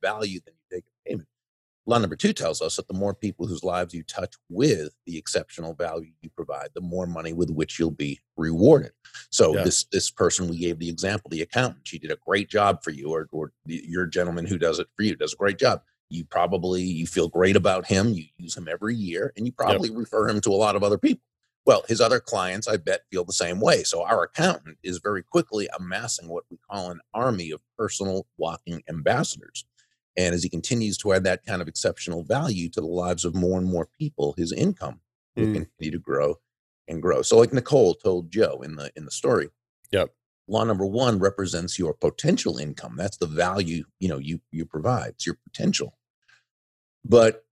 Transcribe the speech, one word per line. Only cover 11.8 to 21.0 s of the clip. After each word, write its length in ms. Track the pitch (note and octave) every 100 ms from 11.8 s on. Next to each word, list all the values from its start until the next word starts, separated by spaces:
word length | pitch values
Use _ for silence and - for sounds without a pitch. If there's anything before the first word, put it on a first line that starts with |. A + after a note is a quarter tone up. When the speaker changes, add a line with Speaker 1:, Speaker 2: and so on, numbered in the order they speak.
| -
Speaker 1:
she 120 | E2
did 100 | D#2
a 60 | D#2 -
great 240 | G2 G2+
job 320 | G#2+ G2+ F#2
for 80 | -
you, 180 | D2 C#2+
or, 180 | D#2+ D#2
or 220 | D#2 D2+ -
the, 180 | - E2 -
your 160 | F2 F2
gentleman 380 | F2+ F2 E2+
who 140 | E2+ F2+
does 220 | E2 D#2+
it 80 | F2 -
for 80 |
you 100 | G#2+
does 180 | - D2+
a 20 | -
great 220 | G2+ F#2
job. 240 | B2+ F2+ - _ _
You 140 | E2
probably, 580 | E2 - F2 F#2 F2+ F#2
you 240 | F#2 E2 E2
feel 220 | F#2 E2
great 260 | E2+ F#2
about 320 | G2 F#2 F#2 -
him. 260 | F#2+ A2+
You 120 | F#2+ D#2 -
use 180 | E2+ -
him 100 | D#2+
every 280 | E2+ G#2+ A#2+
year, 360 | F#2 E2+ A2 -
and 100 | A#2+
you 60 | -
Speaker 2:
Yep. 80 | C3
Speaker 1:
probably 220 | G#2 C3+
refer 380 | A2 A2 A2 G#2+
him 120 | G#2
to 80 | G#2+
a 60 | G2
lot 180 | G#2+
of 80 | G2+
other 160 | G2+
people. 240 | G2+